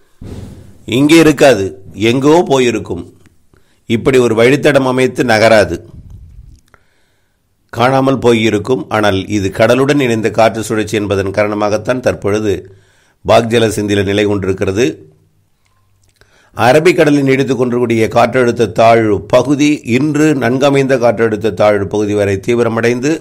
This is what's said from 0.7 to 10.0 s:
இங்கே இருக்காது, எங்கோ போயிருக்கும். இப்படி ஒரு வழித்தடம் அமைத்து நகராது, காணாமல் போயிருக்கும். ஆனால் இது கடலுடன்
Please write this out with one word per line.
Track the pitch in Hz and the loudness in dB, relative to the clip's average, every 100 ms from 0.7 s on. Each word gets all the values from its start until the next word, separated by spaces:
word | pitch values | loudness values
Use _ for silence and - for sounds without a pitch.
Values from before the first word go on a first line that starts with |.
| - - | -18 -4
இங்கே | 123 151 165 | 0 4 6
இருக்காது, | 156 143 143 107 95 - - 87 | 4 4 4 2 -2 -8 -16 -4
எங்கோ | 113 131 143 170 | -2 0 2 2
போயிருக்கும். | 175 135 120 107 95 87 - - _ _ _ _ _ _ - | 2 0 0 -2 -6 -12 -14 -20 _ _ _ _ _ _ -6
இப்படி | 113 135 127 | -4 0 2
ஒரு | 120 113 | 2 2
வழித்தடம் | 120 139 151 135 127 | 2 2 2 2 0
அமைத்து | 127 127 127 123 | 0 -2 0 0
நகராது, | 107 110 110 92 85 - - - - - - - - _ _ _ _ _ _ _ _ _ _ _ | 2 4 4 2 -4 -12 -20 -20 -20 -20 -20 -20 -20 _ _ _ _ _ _ _ _ _ _ _
காணாமல் | 113 123 135 135 127 | -2 0 2 0 0
போயிருக்கும். | 120 113 110 101 98 131 - | 2 2 2 -2 -2 -4 -2
ஆனால் | 107 104 95 92 | -2 0 -2 -4
இது | 104 95 | -4 -4
கடலுடன் | - 113 127 139 143 | 0 0 2 0 0